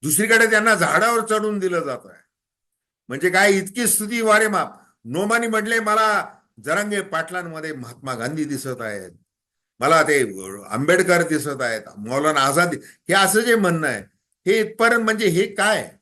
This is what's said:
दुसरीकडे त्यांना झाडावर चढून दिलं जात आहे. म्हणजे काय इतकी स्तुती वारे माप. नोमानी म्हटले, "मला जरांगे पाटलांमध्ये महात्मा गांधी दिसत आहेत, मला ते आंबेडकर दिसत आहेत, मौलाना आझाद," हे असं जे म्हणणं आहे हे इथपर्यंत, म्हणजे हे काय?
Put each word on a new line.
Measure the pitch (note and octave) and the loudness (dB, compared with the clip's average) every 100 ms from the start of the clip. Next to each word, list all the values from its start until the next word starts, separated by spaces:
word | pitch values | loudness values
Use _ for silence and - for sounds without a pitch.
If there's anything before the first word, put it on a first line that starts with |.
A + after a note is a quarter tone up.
दुसरीकडे | B2+ D#3 G#3+ A3+ A3+ | -2 -2 2 4 4
त्यांना | G#3+ A3 G#3+ | 2 2 2
झाडावर | D#3+ D3+ A3 A#3 | 2 2 2 0
चढून | A3 G#3+ G#3+ G#3 | 0 -2 -2 -4
दिलं | F#3 F3 | -2 -4
जात | C#3+ C#3+ F#3+ | -4 -8 -12
आहे. | - _ _ _ _ _ _ _ _ _ | -20 _ _ _ _ _ _ _ _ _
म्हणजे | C3 E3+ | -2 0
काय | F#3 G3+ | 4 4
इतकी | G3 F#3+ A#3+ A3+ | 4 0 -4 -2
स्तुती | - G#3 A#3 | -2 -2 -2
वारे | A3 G#3+ G#3+ | 2 4 4
माप. | G3 D3+ - _ _ A2+ | 0 -4 -8 _ _ -8
नोमानी | C#3+ G#3 A3+ A#3 | -4 -2 0 0
म्हटले, | A3 G#3+ A3+ | -2 0 -2
"मला | G#3+ G#3+ A3 G3+ D#3 - _ _ A2+ | 0 2 2 0 -4 -12 _ _ -4
जरांगे | E3+ G#3 G3+ | -2 -2 -4
पाटलांमध्ये | G3 D#3+ E3 F3+ F3 D#3+ D#3 | -4 -6 -4 -8 -8 -10 -10
महात्मा | D3 A#2 A#2+ C3+ | -10 -12 -14 -8
गांधी | B2 A#2 D#3 | -6 -6 -4
दिसत | D3+ C3+ C3+ B2+ | -6 -6 -8 -8
आहेत, | A2+ G#2 F#2 - _ _ _ _ _ _ | -8 -10 -12 -20 _ _ _ _ _ _
मला | C3 D#3+ | 2 4
ते | D3+ D3 A#2+ F#2+ F#2+ G2 G2 | 4 2 0 -4 -12 -14 -8
आंबेडकर | G#2+ C#3+ F3+ F3+ F3 | -4 2 2 4 2
दिसत | E3 D3+ D3 C3 | 2 -2 -4 -4
आहेत, | B2 A2 - G2+ | -4 -4 -8 -14
मौलाना | G#2 C3+ D3+ D3 | -6 -2 0 2
आझाद," | C3+ C#3+ F3 C#3+ - - _ | 2 2 0 -2 -12 -20 _
हे | |
असं | F#3+ F#3+ G#3 | 2 4 2
जे | A3+ A3+ | 2 2
म्हणणं | F#3+ E3 D#3 | 2 0 -2
आहे | A2+ G2 _ _ _ - | -6 -10 _ _ _ 0
हे | A3 | 0
इथपर्यंत, | G#3+ - A#3 A#3 | 0 2 2 2
म्हणजे | A3+ A3 G#3 | 0 0 0
हे | E3 A3 | 2 -2
काय? | G3+ G3+ G3 F#2+ - | 0 0 0 -4 -14